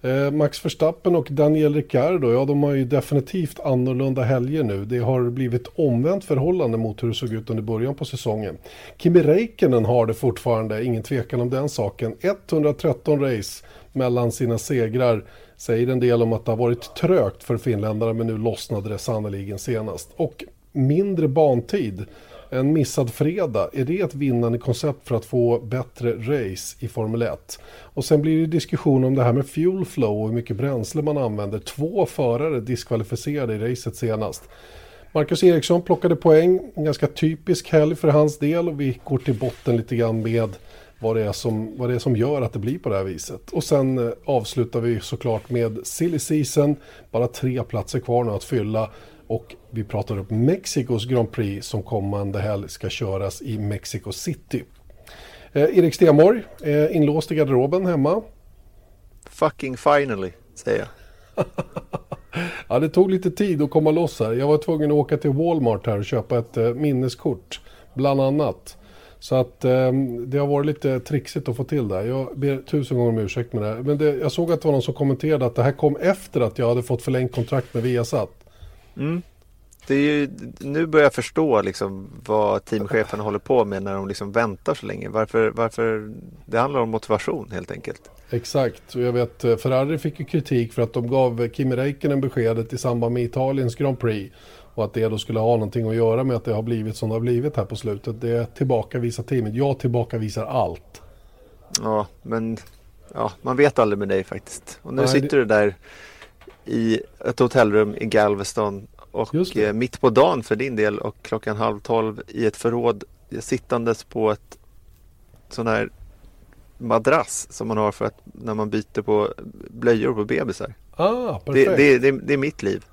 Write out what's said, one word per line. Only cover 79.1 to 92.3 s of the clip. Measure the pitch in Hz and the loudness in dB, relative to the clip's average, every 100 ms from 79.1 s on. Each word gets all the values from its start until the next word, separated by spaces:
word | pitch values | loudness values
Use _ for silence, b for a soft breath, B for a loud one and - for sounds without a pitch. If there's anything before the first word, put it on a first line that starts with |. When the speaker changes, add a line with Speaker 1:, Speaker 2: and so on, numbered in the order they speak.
| 170 - _ _ _ - - - | -4 -8 _ _ _ -20 -20 -2
Speaker 2:
Det | |
är | 139 | 2
ju, | 147 147 143 - 120 - | 2 2 -2 -6 -16 -12
nu | 139 147 165 | -6 -4 2
börjar | 151 | 6
jag | 143 | 6
förstå | - - - 156 110 | 4 -4 0 2 2
liksom | 95 - 98 95 98 - - | 2 -4 -6 -6 -14 -16 -2
vad | 107 104 101 | 0 2 0
teamchefen | - 110 101 110 107 104 | -2 -4 0 0 0 -4
håller | 107 101 | -4 -6
på | - 127 | 2 2
med | 107 95 | 2 -2
när | 98 | -4
de | 98 98 | -6 -6
liksom | 98 101 | -8 -4
väntar | 110 113 92 - | -2 -2 -4 -6
så | - 101 | -4 -6
länge. | 101 101 | -10 -6
Varför, | 107 110 113 110 | -4 0 2 0
varför, | 113 113 - 113 110 107 110 87 - - | 0 -4 -2 -2 -2 -6 -16 -18 -20 -4
det | 113 | 0
handlar | 131 139 | 0 0
om | 113 | 0
motivation | 110 - 107 - 160 104 | -2 0 0 0 -6 -6
helt | 92 92 | -10 -10
enkelt. | - - - - - - | -10 -10 -12 -16 -20 -6
Speaker 1:
Exakt, | 120 120 143 123 - - | -6 -2 -2 -2 -4 -10
och | 127 | -4
jag | 123 | 0
vet, | 120 120 - | 0 -2 -2
eh, | 120 113 | 0 2
Ferrari | 131 131 135 156 | 2 0 0 -2
fick | 151 - | -4 -6
ju | |
kritik | 151 165 - 127 117 | -4 -4 0 0 0
för | - | -2
att | 117 | -2
de | 131 120 | -2 0
gav | 135 127 117 120 | 2 2 2 -4
Kimi | - 131 123 | -2 -2 0
Räikkönen | 135 139 151 139 | -2 -2 -2 0
beskedet | 135 | 0